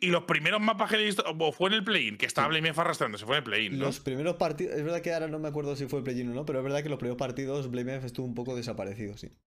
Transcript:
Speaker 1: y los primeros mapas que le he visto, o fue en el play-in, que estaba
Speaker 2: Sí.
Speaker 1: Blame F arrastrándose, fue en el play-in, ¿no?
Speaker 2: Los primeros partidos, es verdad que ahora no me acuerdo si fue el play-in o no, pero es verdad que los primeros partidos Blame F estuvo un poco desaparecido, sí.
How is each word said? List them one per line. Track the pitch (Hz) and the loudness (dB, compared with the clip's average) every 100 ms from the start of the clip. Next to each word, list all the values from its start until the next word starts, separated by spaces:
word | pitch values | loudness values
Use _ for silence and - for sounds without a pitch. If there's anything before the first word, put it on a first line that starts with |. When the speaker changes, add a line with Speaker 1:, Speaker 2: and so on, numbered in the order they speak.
Speaker 1:
y | 185 | 4
los | 175 - | 4 4
primeros | 156 160 208 | 2 4 4
mapas | 214 208 208 | 4 2 2
que | 214 | 4
le | |
he | 214 | 2
visto, | 196 - | 2 0
o | 160 160 | 2 0
fue | - 185 | 4 2
en | 220 | 2
el | 202 | 2
play-in, | 196 113 104 | 2 2 0
que | 123 | -2
estaba | - 143 | 2 4
Speaker 2:
Sí. | |
Speaker 1:
Blame | 160 160 | 4 2
F | 151 | 2
arrastrándose, | 170 147 127 104 110 | 2 2 0 -2 0
fue | 143 | 0
en | |
el | 120 | 2
play-in, | 104 107 135 | 0 2 0
¿no? | 139 | -2
Speaker 2:
Los | 127 | -2
primeros | - 131 160 175 | -4 -2 0 2
partidos, | 170 151 185 147 | 0 0 -2 -2
es | |
verdad | 151 170 | -2 -2
que | 170 | 0
ahora | 165 160 | -2 -2
no | 156 | -4
me | 156 | -4
acuerdo | 147 143 139 | -2 -2 -2
si | 135 | -2
fue | 143 | -2
el | |
play-in | 131 123 123 | -2 -2 -2
o | |
no, | 120 151 | -2 -2
pero | 135 | -2
es | 131 | 0
verdad | 139 | -2
que | 151 | -2
los | 143 | -2
primeros | 123 123 | -2 -2
partidos | 131 123 135 143 131 | -2 -4 -4 -2 -2
Blame | 123 123 135 | -2 -2 -4
F | 131 | -6
estuvo | 120 127 | -6 -4
un | 120 | -4
poco | 123 123 | -4 -4
desaparecido, | 117 104 98 101 104 104 | -4 -4 -4 -6 -8 -8
sí. | - - | -14 -18